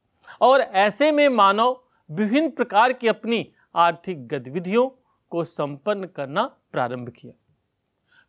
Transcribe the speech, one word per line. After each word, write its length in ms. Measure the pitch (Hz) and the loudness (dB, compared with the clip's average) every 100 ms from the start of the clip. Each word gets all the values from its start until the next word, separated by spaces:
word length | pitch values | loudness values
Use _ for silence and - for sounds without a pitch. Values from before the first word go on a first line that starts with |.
| _ _ - - | _ _ -20 0
और 200 | 240 269 | 4 4
ऐसे 500 | - 196 208 202 302 | 2 2 0 2 2
में 180 | 294 285 | 4 2
मानव 540 | 233 196 208 247 254 _ _ _ | 4 4 4 0 -2 _ _ _
विभिन्न 380 | 156 214 277 311 | -4 0 0 0
प्रकार 440 | - - 202 254 | -4 -2 2 2
की 140 | 247 226 | 2 -2
अपनी 460 | 214 220 226 135 _ _ 170 | -2 -4 -4 -4 _ _ 0
आर्थिक 520 | 170 165 190 160 120 | 0 0 -10 -12 -8
गतिविधियों 640 | 143 127 175 180 226 262 _ _ _ _ | -10 -8 -10 -2 0 0 _ _ _ _
को 140 | 170 | -8
संपन्न 640 | 165 - 143 143 208 202 175 | -8 -8 -8 -6 -6 -6 -8
करना 380 | - 135 170 | -12 -6 -4
प्रारंभ 680 | 262 _ _ 147 123 127 120 | -6 _ _ -6 -6 -6 -12
किया। 240 | - 120 _ _ _ _ _ _ _ _ _ | -18 -20 _ _ _ _ _ _ _ _ _